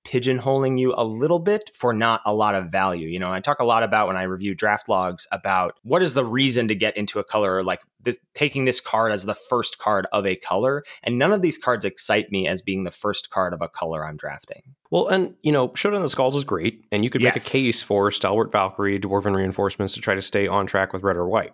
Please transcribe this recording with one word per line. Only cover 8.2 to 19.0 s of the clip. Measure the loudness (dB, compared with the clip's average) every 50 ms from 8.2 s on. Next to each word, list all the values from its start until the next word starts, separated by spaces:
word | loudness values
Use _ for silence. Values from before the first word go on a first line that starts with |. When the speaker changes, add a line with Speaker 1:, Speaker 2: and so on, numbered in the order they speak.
| _ _ _
Speaker 1:
taking | -2 -2 -2 0 0 0
this | 0 0 -2
card | -4 -2 0 0 2 0
as | 0 -2 -4
the | -6 -6
first | -6 -4 -2 0 0 0 -2 -8
card | -4 0 0 0 0 0 0
of | -2 0 0
a | 0 -2
color, | -2 -4 -2 0 0 2 0 0 -2 -6 -12 -20 -8 -6
and | -4 0 2
none | 4 4
of | 4 2 2
these | 0 -2
cards | 0 0 0 0 0 -2
excite | -4 -4 -4 0 2 2 2 2 0
me | -2 -2 0
as | 0 -2 -2 -4
being | -4 -4 -4 -4
the | -6
first | -8 -4 -4 -4 -4 -4 -8 -4
card | -2 -2 -2 -2 -2
of | -6
a | -6
color | -8 -6 -6 -6 -4 -4 -6 -6
I'm | -8 -10
drafting. | -10 -10 -10 -10 -12 -14 -18 -18 -18 _ -20 -20 _ _ _
Speaker 2:
Well, | 0 0 2
and, | 2 2 0 0 -2 -6 _ 0
you | 2
know, | 2 4 2 0 -2
Showdown | -2 -2 0 0 0
of | -2 -2
the | 0
Skalds | 0 0 0 0
is | -2 -2
great, | -2 -4 -2 -2 -2 -4 -6 _ _
and | 0 0 0
you | 0
could | 2 2
make | 2 2 2
Speaker 1:
Yes. | 0 -2
Speaker 2:
a | 0
case | 2 2 2 2 0 0 -2
for | 0 2 4 4 2
Stalwart | 2 0 0 2 2 2 2 2
Valkyrie, | 2 2 2 0 0 -2 0 0 0
Dwarven | 0